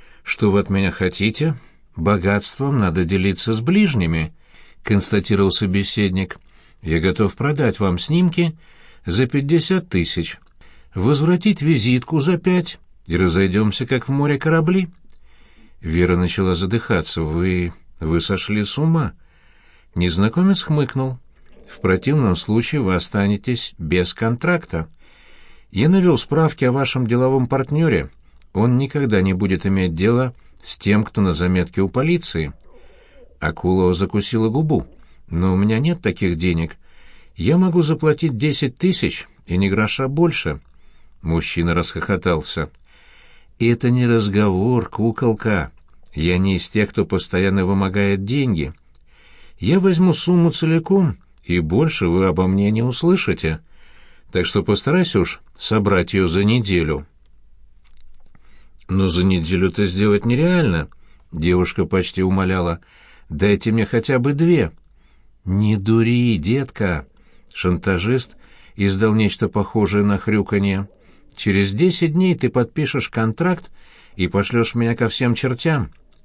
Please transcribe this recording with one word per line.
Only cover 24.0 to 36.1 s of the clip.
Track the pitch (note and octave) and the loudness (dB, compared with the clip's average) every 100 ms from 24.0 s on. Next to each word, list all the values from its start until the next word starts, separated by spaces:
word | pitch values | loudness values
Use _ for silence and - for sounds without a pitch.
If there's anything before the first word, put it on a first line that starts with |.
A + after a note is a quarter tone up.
| F2+ - | 0 -2
контракта. | A2+ B2 E3+ E3+ - E2 D#2+ - - - - - - - - | -4 -2 -2 -2 -4 -8 -8 -14 -20 -20 -20 -20 -20 -20 -8
Я | F#2+ C#3+ | 0 2
навёл | F#3+ F3+ C3+ | 4 4 2
справки | - D3 D#3+ D#3 B2+ | 0 0 0 2 0
о | |
вашем | C3 C3 C3 A2+ | 0 -2 -2 0
деловом | A#2+ C3 C3+ A#2+ | 2 2 2 0
партнёре. | C3+ C3+ D3 D#3+ F#2 C#2 - _ - - | -2 -2 0 2 0 -2 -12 _ -20 -8
Он | G2 A#2 B2 | -2 2 2
никогда | C3+ D3 C3 G#2 | 0 -2 0 2
не | F#2+ | 2
будет | F#2 G2+ F2+ G2 | 0 0 0 0
иметь | F#2+ F#2 D#2+ | 0 0 0
дела | G2+ A#2+ B2+ - - - | 0 2 0 -6 -20 -20
с | - - | -16 -6
тем, | G2 G#2 | 0 0
кто | A2 - | 0 0
на | F#2+ | 0
заметке | D#2 F2+ F2+ E2+ - | 0 0 0 0 -2
у | F#2+ | -2
полиции». | B2+ D3+ F3 - E2+ D2 - - - - - _ - - - | 0 0 0 -2 -6 -6 -10 -20 -20 -20 -20 _ -20 -20 -8
Акулова | D#2 D#2+ F2+ F#2 F2+ | -6 -2 0 2 2
закусила | F2+ F#2+ G#2 - A2+ A2 | 0 -2 -2 -2 0 0
губу. | B2+ D3+ C#3+ - - - - - | 0 0 0 -4 -14 -20 -20 -8
«Но | E2+ F#2 | -2 0
у | F#2 | 2
меня | G#2 A2 | 2 2
нет | D#3 F3 | 0 -2
таких | G#2+ | -4